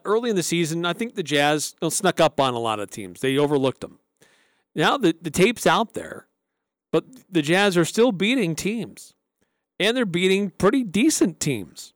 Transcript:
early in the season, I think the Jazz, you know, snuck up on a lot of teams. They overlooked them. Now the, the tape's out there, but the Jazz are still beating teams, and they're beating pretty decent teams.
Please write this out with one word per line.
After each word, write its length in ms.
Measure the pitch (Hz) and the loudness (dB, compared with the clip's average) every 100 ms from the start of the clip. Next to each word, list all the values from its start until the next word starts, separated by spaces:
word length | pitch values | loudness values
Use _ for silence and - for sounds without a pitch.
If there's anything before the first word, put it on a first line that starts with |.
| - | -2
early 240 | 214 240 | -2 -2
in 60 | 196 | -2
the 80 | |
season, 420 | 156 170 160 165 175 | -2 -2 -2 -4 -4
I 80 | |
think 220 | 175 226 - | -4 -6 -8
the 80 | |
Jazz, 520 | 147 143 147 151 - - | -2 0 2 0 -4 -6
you 40 | 165 | -6
know, 40 | |
snuck 300 | - 240 - | -2 0 2
up 200 | 156 - | 2 2
on 140 | 131 | 0
a 60 | 120 | 0
lot 200 | 113 107 | -2 -4
of 100 | 101 | -6
teams. 320 | - 95 90 | -10 -14 -6
They 160 | 131 135 | -2 0
overlooked 440 | 143 147 131 - | 2 2 0 -4
them. 180 | - - _ _ _ _ _ _ _ - | -12 -18 _ _ _ _ _ _ _ -2
Now 220 | 302 294 | 0 2
the, 180 | 190 160 | 0 0
the 100 | 160 | -4
tape's 360 | 165 202 233 175 | 2 2 2 2
out 260 | 175 220 | 2 0
there, 340 | - - - - _ _ _ _ _ _ | -6 -12 -14 -20 _ _ _ _ _ _
but 140 | 160 - - _ | -2 -2 -14 _
the 120 | 170 | -2
Jazz 360 | 143 180 202 175 | 2 2 4 2
are 80 | 165 | 2
still 260 | - 247 | 2 2
beating 440 | 185 196 262 175 160 | 2 0 0 0 -2
teams, 580 | 190 226 175 - - _ _ _ _ _ _ - | -4 -4 -8 -12 -20 _ _ _ _ _ _ -4
and 160 | 190 254 | -2 0
they're 100 | 220 | 0
beating 440 | 170 190 196 202 | 0 2 2 -2
pretty 340 | - 190 269 | 0 2 2
decent 560 | 233 196 311 - 247 156 | 0 2 2 2 0 0
teams. 540 | 156 120 87 - - | -4 -4 -8 -16 -20